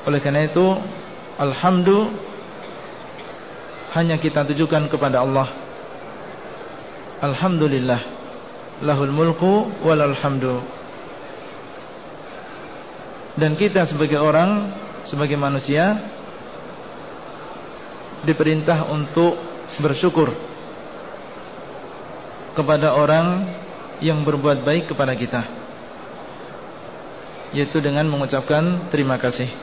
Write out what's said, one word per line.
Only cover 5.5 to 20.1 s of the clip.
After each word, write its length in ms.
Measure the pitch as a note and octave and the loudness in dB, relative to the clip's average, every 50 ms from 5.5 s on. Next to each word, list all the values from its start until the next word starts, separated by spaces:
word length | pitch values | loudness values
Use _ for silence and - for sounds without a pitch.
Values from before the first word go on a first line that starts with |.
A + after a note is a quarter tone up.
| - - - - - - - - - - - - - - - - - - - - - - - - - - - - - - - - - - - | -2 -10 -12 -12 -14 -14 -14 -14 -14 -14 -14 -14 -14 -14 -14 -14 -14 -14 -14 -14 -14 -14 -14 -14 -14 -14 -14 -14 -14 -14 -14 -14 -8 -4 -2
Alhamdulillah, 800 | C#3+ C3+ B2+ E3 F#3+ F3+ D#3+ D3+ D3 C3+ C3 B2 B2+ B2 A#2 A2 - - - - - - - - - - - - - - - C#3+ | -2 0 2 2 2 4 4 4 4 4 4 4 2 2 2 0 -6 -12 -12 -14 -14 -14 -14 -14 -14 -14 -14 -14 -14 -12 -4 0
lahul 280 | D3 D3 C#3 C#3+ C#3 C#3 | 2 2 2 2 2 4
mulku 560 | D3+ D#3+ E3 D#3+ E3 F3+ F#3 G3 G#3 A3 A3+ - - - | 4 4 4 4 4 6 6 6 6 4 2 -4 0 4
walal 320 | D#3+ D#3+ D3+ D3+ C#3+ C#3 - | 4 6 6 6 4 2 2
hamdu. 400 | - C#3+ C#3 C3+ B2+ B2+ B2+ B2 - - - - - - - - - - - - - - - - - - - - - - - - - - - - - - - - - - - - - - - - - - - - - - - - - - - - - - - D3 | 0 0 0 2 2 0 0 0 -4 -8 -12 -14 -14 -14 -14 -14 -14 -14 -14 -14 -14 -14 -14 -14 -14 -14 -14 -14 -14 -14 -16 -16 -16 -16 -16 -14 -14 -14 -14 -14 -14 -14 -14 -14 -14 -14 -14 -14 -14 -14 -14 -14 -14 -16 -16 -14 -14 -14 -14 -14 -14 -8 0 2
Dan 160 | D3+ D#3 D3+ | 2 2 4
kita 320 | D#3 G3+ G#3 - G3 E3+ | 4 2 4 6 4 4
sebagai 320 | C#3+ D#3 D3 D#3 C#3+ D3+ D3 | 4 2 2 2 4 4 4
orang, 560 | D3+ D#3 D3+ D#3 E3+ F#3+ G#3 G#3 G3+ G3 G3 - - - - - - | 6 6 8 8 6 6 4 2 0 -2 -6 -8 -10 -12 -12 -12 -8
sebagai 320 | - - C#3+ D3 C#3+ D3 C#3+ | -6 -2 0 2 2 2 2
manusia, 560 | C#3+ C#3 C#3 C3+ C3 - C#3 D3+ E3+ G3 G#3+ G#3 - - - - - - - - - - - - - - - - - - - - - - - - - - - - - - - - - - - - - - - - - - - - | 2 2 0 0 0 2 2 4 4 4 4 0 -2 -8 -12 -12 -14 -14 -14 -14 -14 -14 -14 -14 -14 -14 -14 -14 -14 -14 -14 -14 -14 -14 -14 -14 -14 -14 -14 -14 -12 -12 -12 -12 -14 -14 -14 -14 -14 -14 -14 -14 -14 -14 -12 -4
diperintah 640 | - D3 D#3 - D#3+ D#3 D#3 D#3 D#3 F3 E3+ D#3 D#3 - | 0 0 2 4 4 4 4 4 4 2 2 2 2 0
untuk 480 | D3+ D3+ D3 C#3 - E3 E3+ F3 - - - - - - - - - - | -2 -2 -2 0 4 6 6 6 6 2 -6 -10 -10 -12 -12 -12 -6 0
bersyukur 560 | D3 D#3+ C#3 - - F3+ | 0 2 2 4 2 4